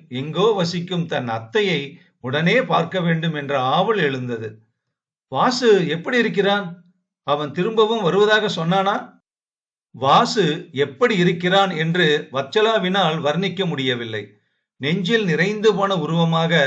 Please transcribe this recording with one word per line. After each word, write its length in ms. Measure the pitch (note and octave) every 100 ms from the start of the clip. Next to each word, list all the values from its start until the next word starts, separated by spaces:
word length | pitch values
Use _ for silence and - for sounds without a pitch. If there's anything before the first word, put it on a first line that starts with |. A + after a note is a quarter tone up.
| -
எங்கோ 380 | B2+ D3+ D#3 A3
வசிக்கும் 540 | G3 E3+ F3+ F3+ F3 E3
தன் 220 | D3+ A#2+
அத்தையை 520 | A2+ A2+ G#3+ G3 D3+ C#3 C#3 _ _
உடனே 340 | B2 D3 E3+ A#3+
பார்க்க 380 | E3 D#3+ E3 F#3
வேண்டும் 340 | E3+ E3 E3
என்ற 180 | D3 C#3 C#3 B2+
ஆவல் 300 | D3+ A3 G#3
எழுந்தது. 500 | C#3+ C3 B2 A#2 A2+ A2 _ _ _ _ _ _ _
"வாசு 360 | C3 A3+ B3 A#3+ F#3+ E3
எப்படி 280 | E3 - B3
இருக்கிறான்? 480 | G#3+ F3 G3 G3+ F3 F3 _ _ _ _ C#3
அவன் 260 | D3 D3
திரும்பவும் 500 | F3 G#3 A3 G#3+ A3+
வருவதாக 460 | E3+ F#3+ G#3 G#3+ G#3
சொன்னானா?" 480 | E3+ D#3+ G3 F#3+ A#3+ - _ _ _ _ _ _ _ _
வாசு 520 | A#2 C3+ F3+ A#3+ A3 D#3+ E3 -
எப்படி 420 | B2+ C#3+ - A#3+ G3
இருக்கிறான் 560 | F3 F3 F3+ G3 G3 D#3+
என்று 300 | E3 F3+ D#3 D3+ -
வச்சலாவினால் 880 | C3 C3+ G#3+ G#3+ A3 F3+ G3 E3 D#3
வர்ணிக்க 400 | C#3 D#3+ F#3+ F3 F3+
முடியவில்லை. 580 | C#3 C3 A#2+ A2+ G#2+ G2+ _ _ _ _ _
நெஞ்சில் 440 | C3+ F#3+ F#3 A3+
நிறைந்து 460 | F#3+ D3+ F#3+ G#3+ G#3+
போன 160 | G3 G3 F3+
உருவமாக 560 | D3+ E3 E3 D#3+ E3 E3